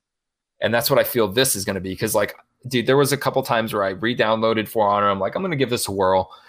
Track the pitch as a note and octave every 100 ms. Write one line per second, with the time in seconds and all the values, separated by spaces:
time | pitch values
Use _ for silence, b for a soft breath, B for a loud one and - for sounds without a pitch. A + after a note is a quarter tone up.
0 | _ _ _ _ _ - - A#2 A#2 B2+
1 | A2 A#2+ G#2 A2 C3 G2 G2+ G2 F#2 F#2
2 | A2 - - - _ _ B2+ B2+ A2+ C3+
3 | C#3 C3+ C3+ C3+ C3+ A#2 A2 G#2+ G2 F2+
4 | A2+ B2 A2 A2 A2+ A2 G#2 A2+ G2+ G2+
5 | G2+ F#2+ F#2+ F3+ F#3+ D3 A#2+ A#2+ - G2
6 | F#2 F#2+ F#2 B